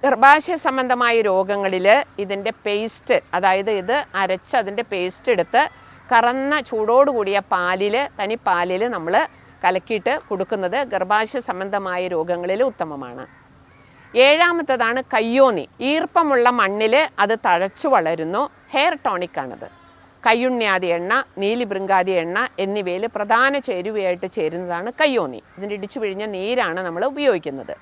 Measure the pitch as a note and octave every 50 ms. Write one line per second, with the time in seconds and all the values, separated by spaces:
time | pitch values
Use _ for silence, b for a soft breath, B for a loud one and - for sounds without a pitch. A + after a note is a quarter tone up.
0 | - C#4 C4 A3 A3+ C4+ C#4+ D#4 D4 - F4+ D#4+ - E4 C4 C4 B3+ B3+ B3+ B3
1 | B3 A#3 A#3 A#3 A3 G#3 F#3 F#3+ F#3+ F#3 G3+ G3+ G3 F#3+ F#3 F#3 F3+ G3 G#3+ C4+
2 | - - - - G3+ F#3 G3 G3 G3+ A3 A3+ _ _ G#3+ G#3 G#3 A3 A3+ - -
3 | _ - B3 E3+ - _ - F3 F#3 G3 F#3 G3 G3 G3+ A3 G3+ F#3 F#3 A#3+ D4
4 | C#4+ - - F#3 G3 F#3 F#3 F#3 _ - - C4 A3 F#3+ G3+ G3+ A#3 A3+ G#3 F#3+
5 | F3 F3+ F#3 - - - A#3+ F#3 E3+ - - A#3 D4 - - B B B B B
6 | B - B3+ A#3 A3+ A#3+ B3 C4+ C4+ C#4 D4 D4+ C4+ - - A3 G#3+ G#3+ A#3 B3+
7 | C#4 C#4+ C#4 A#3 G#3 G3 G3+ G3+ G3 - - F#3 F3+ F3 F#3 F#3+ G3 G#3 G#3 A#3+
8 | C#4+ C#4+ - - G#3 G3 A3 A#3 _ G#3+ F#3 F3 F3 F3+ F#3 F#3 G#3+ B3 A#3+ F#3+
9 | D#3+ E3 F3+ A3 D#4 - B B B B B B - F3+ F#3 F#3 - - A3+ G#3+
10 | F3+ A#3 C4 D#4 - - A3 G3 F#3+ - - G#3 F#3+ F3+ F3+ C4+ C#4+ A#3+ - F#3+
11 | F#3 F#3 G#3 G#3+ A3 A3 - C#4 A#3 - F#3 F3+ F#3+ G3+ G3 G3+ G3 F#3+ F3+ F3+
12 | F3+ F#3 F3+ E3 E3 F3 F3 E3+ F3 F3+ F#3+ G#3 B3 C4+ A3 _ F3+ D#3+ D3+ C#3
13 | C3+ B2 A#2+ C3 B2+ - - - _ _ _ - - b b b b b b b
14 | b b - A3+ B3+ C#4 D4 D#4+ E4+ F4 F4 E4+ D#4 - C4 B3 A#3 A3+ A#3 B3+
15 | B3+ _ - A3+ A3 A3+ A#3 C4 C4+ C4 A3 F3 C3+ - _ _ - C4 D4 D#4+
16 | E4 - - F4+ E4+ D4+ C#4 B3 A#3+ B3 B3 A#3+ G#3+ F#3+ G3 G#3 A3 A3 A3+ C#4
17 | D#4 - _ - G3+ G#3 A3+ A#3 - A#3 F3+ E3+ F#3 G3 F#3+ - - D#4+ C4+ G#3+
18 | E3 D#3+ E3 D#3+ D#3+ D#3+ F3+ G#3+ C#4+ C#4+ - - _ _ - C#4 C#4 E4+ E4+ C#4+
19 | _ C4+ G3+ F3+ F3+ E3 _ - C3+ B2+ A2+ - - - - - - - - _
20 | - - _ _ - A#3+ A3+ A#3+ B3 B3+ B3+ A#3+ A3+ G#3 F#3+ F#3 F3+ F3+ E3+ E3+
21 | F3 F#3 A3 C4 - - _ - G3 G3+ A3 B3 B3 G3+ G3+ G3 G3 F#3+ G3 F#3
22 | F3+ F#3 F#3+ F3+ E3 E3+ F3+ G3+ A#3+ B3 - - G3 G3 G3+ G#3 G3+ F3+ F3 F#3
23 | G#3 - - G#3 G#3 G3+ A3 A3+ B3+ C4+ C#4 C#4 C4 - A3+ F3+ F3+ G3+ A3 G#3+
24 | G3 F#3 F3+ F#3+ F#3+ F#3+ - - E3+ D#3 E3 E3+ F#3 F3 F3 E3+ F3+ A3+ B3 -
25 | D#4 D4+ C4 A#3 F3+ C3+ B2+ A#2 - _ - - F#3+ G#3 G3+ G#3 F#3+ G3+ - C4
26 | A3 G#3 F#3+ F#3+ G#3 G#3+ G#3 F#3 F#3 G#3 A#3+ B3 A3+ F3+ E3 F3+ F#3 F3+ E3 E3+
27 | G#3 C4+ C4+ C#4 C#4+ C4+ A3 F3 D#3 D#3+ C3+ C3+ B2 - - -